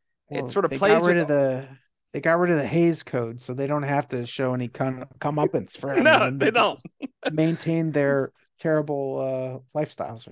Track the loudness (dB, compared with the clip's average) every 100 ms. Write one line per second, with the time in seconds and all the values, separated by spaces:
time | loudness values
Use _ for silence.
0 | _ _ -10 -8 -4 0 0 2 4 4
1 | 4 2 2 2 2 -2 -8 -20 _ _
2 | _ -4 0 2 4 2 2 2 2 2
3 | -4 -4 -4 -8 -10 -6 -2 -2 0 -2
4 | -2 -6 -8 -4 -2 -2 -6 -4 -4 -4
5 | -12 -6 -2 0 0 0 -4 -10 -2 2
6 | 6 6 4 2 2 4 0 -2 -14 -14
7 | -16 _ -4 0 0 0 -2 0 0 0
8 | 2 0 -2 _ _ _ 0 0 0 -4
9 | -4 -4 -4 -4 -6 -10 _ -6 -6 -6
10 | -10 -10 -16